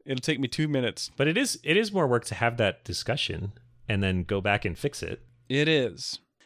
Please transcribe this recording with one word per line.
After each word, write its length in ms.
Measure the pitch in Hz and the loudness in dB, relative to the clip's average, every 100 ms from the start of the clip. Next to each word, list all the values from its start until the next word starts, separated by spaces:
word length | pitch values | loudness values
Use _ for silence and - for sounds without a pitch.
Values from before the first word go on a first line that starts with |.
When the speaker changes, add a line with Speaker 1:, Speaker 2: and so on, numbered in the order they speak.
Speaker 1:
it'll 160 | - 135 | -8 -4
take 180 | - 139 | -2 -2
me 80 | 131 | -2
two 200 | - 156 | -2 0
minutes." 420 | 139 120 - - - | 0 0 -2 -6 0
Speaker 2:
But 100 | 147 | 0
it 80 | 190 | 2
is, 220 | 269 - | 0 -2
it 120 | 147 185 | 0 2
is 160 | 220 | 2
more 140 | 196 143 | 0 2
work 180 | 120 - | 2 0
to 80 | - | 0
have 200 | 117 120 | 0 2
that 260 | 101 - | 2 0
discussion 680 | - 90 - 135 - 82 98 - - - - | -6 -6 -2 -2 -2 -4 -8 -10 -20 -12 -2
and 140 | 101 | 0
then 200 | 98 92 | 2 2
go 160 | 87 98 | 0 0
back 240 | 98 104 | 2 2
and 140 | 98 80 | 0 -2
fix 240 | 143 - | -4 -4
it. 200 | 85 - - _ - | -8 -8 -12 _ -4
Speaker 1:
It 200 | 135 151 | 0 2
is. 500 | 156 120 107 - - _ _ | 2 2 -4 -10 -10 _ _